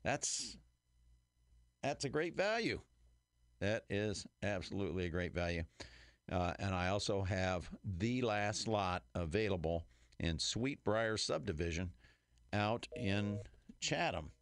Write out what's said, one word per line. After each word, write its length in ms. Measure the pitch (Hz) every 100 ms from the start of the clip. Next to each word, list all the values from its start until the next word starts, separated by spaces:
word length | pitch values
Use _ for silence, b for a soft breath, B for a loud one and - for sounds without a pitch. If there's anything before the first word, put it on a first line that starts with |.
That's, 540 | - 143 - - - - - _ _ _ - - _ _ _ - _ _
that's 220 | - 147
a 60 | 139
great 260 | 151 170 -
value. 460 | 196 226 208 101 - _ - _ _ _ _ _
That 240 | 98 110 -
is 380 | 101 107 95 - _
absolutely 640 | 101 98 85 98 98 90 87
a 40 |
great 240 | 87 87
value. 300 | 85 87 85 80 B B B B B -
Uh, 240 | 92 87 -
and 160 | 95 92
I 140 | 90
also 340 | 101 - 98
have 460 | 95 98 92 90 92 - - 87
the 240 | 113 123
last 460 | 120 104 104 107 -
lot 360 | 107 95 90 - 90
available 680 | 82 92 107 92 80 85 - b b -
in 180 | 82 80
Sweetbriar 800 | - 110 131 147 - 107 113 110
subdivision 760 | - - 120 78 85 82 90 - b b b b -
out 360 | 104 104 117 - -
in 440 | 98 101 104 104 - - - -
Chatham. 520 | - 151 165 87 78 -